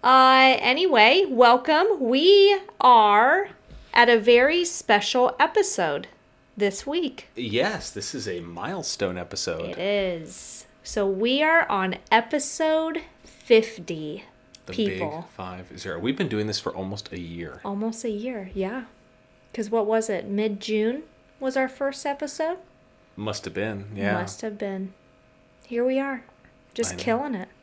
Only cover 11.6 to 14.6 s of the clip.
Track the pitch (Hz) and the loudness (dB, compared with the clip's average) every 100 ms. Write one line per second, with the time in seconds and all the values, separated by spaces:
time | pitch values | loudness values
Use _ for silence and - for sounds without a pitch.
11.6 | - 196 185 - _ 226 233 302 277 - | 0 -2 -4 -6 _ 0 0 -4 -4 -2
12.6 | 311 311 320 330 - _ - - - 226 | 0 0 -2 -6 -12 _ -20 -20 4 4
13.6 | 220 - 165 160 151 180 - _ _ - | 4 -10 -12 -10 -10 -12 -16 _ _ -20